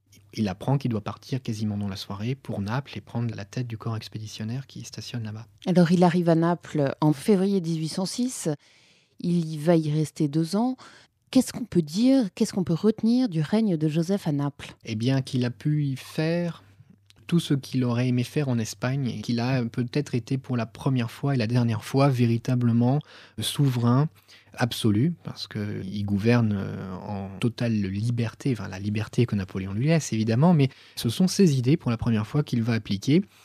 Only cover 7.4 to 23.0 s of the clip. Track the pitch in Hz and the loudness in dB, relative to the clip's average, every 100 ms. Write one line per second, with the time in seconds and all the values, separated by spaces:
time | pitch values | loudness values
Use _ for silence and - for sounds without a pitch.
7.4 | 196 196 165 160 156 - 185 - 247 - | 4 0 0 -4 -2 -4 -4 -4 -4 -4
8.4 | 170 147 _ _ _ _ _ _ 175 175 | -4 -4 _ _ _ _ _ _ 0 0
9.4 | 160 156 151 170 156 151 151 - 151 151 | 0 -2 4 4 4 0 -2 0 0 0
10.4 | 165 196 247 254 - - _ _ _ 262 | 0 0 0 -2 -12 -20 _ _ _ 2
11.4 | - - 247 - 147 170 247 269 202 - | 2 -4 -2 -2 0 2 4 4 2 -2
12.4 | 220 - 170 165 214 - 220 240 254 160 | -2 -2 -2 2 2 2 2 2 2 0
13.4 | 151 214 220 165 156 151 165 196 - 143 | 0 2 2 2 0 0 0 -2 0 -2
14.4 | 143 - - - - 110 120 135 131 127 | -2 -6 -18 -16 -8 -2 2 0 0 -2
15.4 | 123 123 151 151 143 131 - - 160 170 | -2 -2 -2 0 0 -4 -8 -4 -2 0
16.4 | 175 - _ _ - _ _ _ - 170 | -2 -8 _ _ -20 _ _ _ 0 0
17.4 | - 139 - 131 123 117 127 123 123 151 | 2 -2 0 -2 0 2 2 2 0 -2
18.4 | 143 117 110 - 123 139 127 104 107 117 | 0 0 -2 -4 -4 -2 -4 -4 -4 -2
19.4 | 120 131 117 - 120 151 139 127 - 135 | 0 0 -2 -4 -2 -2 -2 -4 -2 -6
20.4 | - 123 113 - 143 131 117 - 143 135 | -2 -4 -4 -2 0 0 -2 -4 -2 0
21.4 | 110 123 117 107 - 135 139 123 120 117 | 2 2 2 0 -2 4 4 4 2 2
22.4 | - 127 120 117 120 143 | 0 2 4 4 4 2